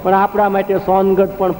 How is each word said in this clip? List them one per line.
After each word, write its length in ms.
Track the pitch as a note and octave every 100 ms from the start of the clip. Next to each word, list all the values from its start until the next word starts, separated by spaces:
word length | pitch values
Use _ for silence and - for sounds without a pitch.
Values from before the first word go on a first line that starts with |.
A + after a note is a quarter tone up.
પણ 100 | F#3
આપણા 360 | F#3+ G3+ G#3 G#3
માટે 280 | G3 G3 F#3+
સોનગઢ 520 | - F#3+ F#3+ F#3+ F#3+ -
પણ 160 | F#3+